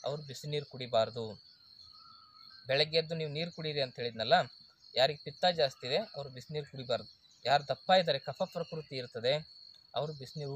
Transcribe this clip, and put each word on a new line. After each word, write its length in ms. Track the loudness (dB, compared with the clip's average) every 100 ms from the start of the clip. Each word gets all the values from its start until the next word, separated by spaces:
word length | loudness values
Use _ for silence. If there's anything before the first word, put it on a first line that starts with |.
| -6
ಅವರು 160 | -6 -8
ಬಿಸಿನೀರು 360 | -12 -6 -6 -6
ಕುಡಿಬಾರ್ದು. 520 | -10 0 2 2 0 -8 -10 -18 -20 -20 -20 -20 -20 -20 -20 -20 -20 -20 -10 0
ಬೆಳಗ್ಗೆ 300 | 2 2 2
ಎದ್ದು 140 | 0 -2
ನೀವು 120 | -4 -4
ನೀರು 140 | -6 -6
ಕುಡೀರಿ 240 | -6 -2
ಅಂತ 120 | -4 -4
ಹೇಳಿದ್ನಲ್ಲ, 340 | -6 -4 4 4 4 -4 -20 _ -6
ಯಾರಿಗೆ 260 | 2 2 2 -10
ಪಿತ್ತ 180 | 0 2 4
ಜಾಸ್ತಿ 240 | 0 0 -2
ಇದೆ, 100 | -2 -2
ಅವರು 140 | -8 -10 -12
ಬಿಸಿನೀರು 320 | -10 -8 -8
ಕುಡಿಬಾರ್ದು. 380 | -8 -2 -2 -4 -20 _ _
ಯಾರು 180 | 4 4 4
ದಪ್ಪ 200 | -4 4 6
ಇದ್ದಾರೆ, 200 | 6 0 -4
ಕಫ 140 | -4 -4
ಪ್ರಕೃತಿ 400 | -4 -6 -8 -8 -8
ಇರ್ತದೆ, 320 | -8 -2 2 2 0 -16 -20 -20 _ -4
ಅವರು 140 | -4 -6
ಬಿಸಿನೀರು, 320 | -12 -8 -6